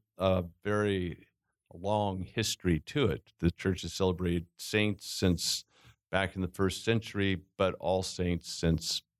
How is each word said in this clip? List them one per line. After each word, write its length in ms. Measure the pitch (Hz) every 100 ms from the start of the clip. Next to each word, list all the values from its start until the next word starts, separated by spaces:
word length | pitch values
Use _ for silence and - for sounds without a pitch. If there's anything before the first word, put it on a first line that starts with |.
| _ -
a 260 | 95 92 87 -
very 640 | 101 104 104 98 87 - - _ _ _ _
long 500 | 87 92 107 101 95
history 580 | 90 - - - 90 78 -
to 200 | 147 113
it. 160 | 76 - -
The 100 | 85
church 320 | - 95 92
has 100 | 85
celebrated 540 | - 95 87 90 87 82 -
saints 480 | - 107 104 95 -
since 580 | - 95 87 - - - _ - _ -
back 260 | 92 92 95
in 60 |
the 60 | 90
first 360 | - 95 -
century, 540 | - 113 - 101 98 92 - -
but 180 | 95 -
all 220 | 82 92
saints 500 | 92 - 90 85 -
since 500 | - 82 80 - - -